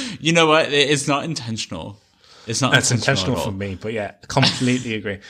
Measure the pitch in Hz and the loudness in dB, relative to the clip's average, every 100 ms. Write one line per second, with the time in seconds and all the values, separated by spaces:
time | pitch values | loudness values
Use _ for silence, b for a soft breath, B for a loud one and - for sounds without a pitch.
0 | 254 180 156 170 160 156 127 143 139 143 | -8 -4 2 4 6 4 4 2 4 2
1 | 147 143 165 147 117 110 - 90 101 101 | 0 -2 -2 -8 -6 -8 -8 -8 -10 -14
2 | _ _ B B - 107 127 131 - 117 | _ _ B B -6 -2 2 4 4 2
3 | - 135 139 120 - 98 101 90 107 113 | 2 0 0 -2 -2 -4 -8 -8 -8 -6
4 | 101 - - 143 127 - 123 123 123 110 | -8 -10 -4 0 2 0 0 -2 -2 -6
5 | 101 98 | -6 -8